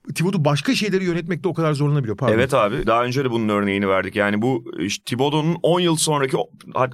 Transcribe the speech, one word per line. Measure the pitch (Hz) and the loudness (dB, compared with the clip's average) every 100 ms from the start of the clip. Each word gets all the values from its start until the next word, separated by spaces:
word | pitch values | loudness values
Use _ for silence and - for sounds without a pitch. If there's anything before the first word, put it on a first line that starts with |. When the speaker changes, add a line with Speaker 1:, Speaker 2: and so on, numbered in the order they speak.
| - | -12
Speaker 1:
Thibodeau | - 170 196 | -4 0 2
başka | 147 143 - | 2 2 0
şeyleri | 262 208 185 | -2 0 0
yönetmekte | 185 170 170 175 185 | 0 -2 -4 -4 -4
o | |
kadar | 165 160 | -2 0
zorlanabiliyor. | 143 147 147 113 101 | 0 0 0 -2 -2
Pardon. | 127 | 2
Speaker 2:
Evet | 110 131 | 2 2
abi, | 131 104 139 110 | 2 2 0 0
daha | 113 | 2
önce | 123 127 | 2 0
de | 131 | 0
bunun | 117 107 | 0 2
örneğini | 104 101 98 101 | 2 2 2 2
verdik. | 95 95 104 | 2 0 0
Yani | 101 104 | 0 0
bu | 120 131 - - | 0 -2 -6 -6
işte | 95 - | -6 -6
Thibodeau'nun | - 120 143 151 156 170 | -6 -2 0 0 0 0
on | 156 180 | 0 2
yıl | 175 160 | 2 0
sonraki, | - 147 135 - | 0 0 0 -2
o-, | - - - - 127 | -4 -10 -8 -2 -2